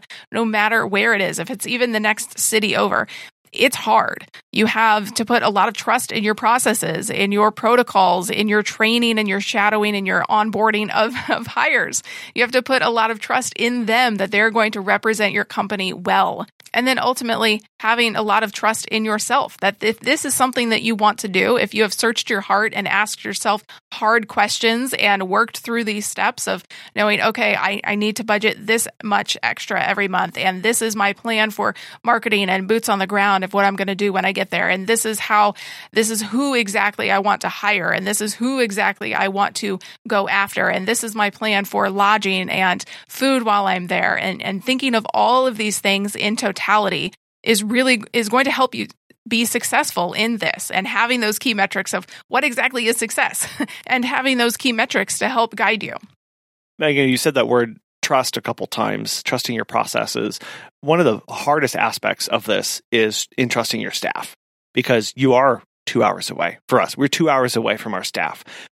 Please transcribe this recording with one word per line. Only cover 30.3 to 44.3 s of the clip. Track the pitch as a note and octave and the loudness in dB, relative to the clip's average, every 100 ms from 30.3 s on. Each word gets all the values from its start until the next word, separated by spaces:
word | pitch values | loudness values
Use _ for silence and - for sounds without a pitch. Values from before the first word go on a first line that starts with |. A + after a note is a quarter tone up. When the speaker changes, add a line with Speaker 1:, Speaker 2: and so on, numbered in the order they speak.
| - | -2
Speaker 1:
and | F#3+ F#3 | -2 0
this | G#3+ A#3 | 0 0
is | A3+ G#3+ | 0 0
my | G3+ | 0
plan | G3 A#3 A3 A3 | -2 -2 0 0
for | G3+ G#3 - - - | 0 -2 -4 -12 -6
marketing | A3+ A#3 A3+ G#3+ F#3+ | 0 0 2 0 2
and | F#3+ F#3+ | 0 0
boots | A3+ A3+ | 0 2
on | G3 | 0
the | F#3+ | 0
ground | G3+ G3+ G3 | 2 2 2
of | F#3+ | 2
what | G3+ | 2
I'm | G3 G3 | 2 0
gonna | G3 G3 | -4 -2
do | G3+ | 0
when | F#3+ F#3 | 0 0
I | |
get | F#3+ G3 | -2 -2
there, | F3 F3 | -2 0
and | F#3 F#3+ | 0 0
this | A3+ A3 | 0 0
is | G#3 | -4
how, | - G#3 G#3 G3 - - - | 0 4 4 0 -10 -18 -4
this | G#3+ A3 | -2 0
is | A3 | -2
who | G#3+ A#3+ C#4+ | -2 -2 0
exactly | B3+ G3+ G3+ G3+ - G#3 | 0 0 0 -2 -2 0
I | G3 | 0
want | G3+ G#3 | 2 0
to | F#3 | -2
hire, | - G3+ G3+ E3+ | -4 -2 0 0
and | - G3 | -2 -2
this | G#3 | -2
is | G#3+ | -4
who | - A#3+ C4+ | -2 -2 0
exactly | A#3+ G3 G3 G3 G#3 - | -2 0 -2 -2 -4 -2
I | G3 | -2
want | G3 G3+ - | 0 -2 -2
to | G3+ F#3+ - - - | -6 -6 -10 -18 -2
go | G#3+ G3 | -2 0
after, | G3 G3 - F#3 | 0 0 0 0
and | - F#3+ | 0 -2
this | A#3+ | -2
is | A3+ G#3+ | -4 -2
my | G#3 | -2
plan | - G#3+ G3+ G3 | -2 0 0 0
for | G3+ G3 | 0 0
lodging | G3 G3+ G#3+ G3 F#3+ F3+ | 2 2 2 0 -2 -2
and | F#3 F#3 F#3 - - - | 0 2 0 -4 -16 -18
food | - C4+ C4 | -2 2 2
while | A3 G#3 G3 | 2 2 2
I'm | F#3 F3 | 0 -2
there," | F3+ F3 - | 0 0 0
and, | F#3+ | -2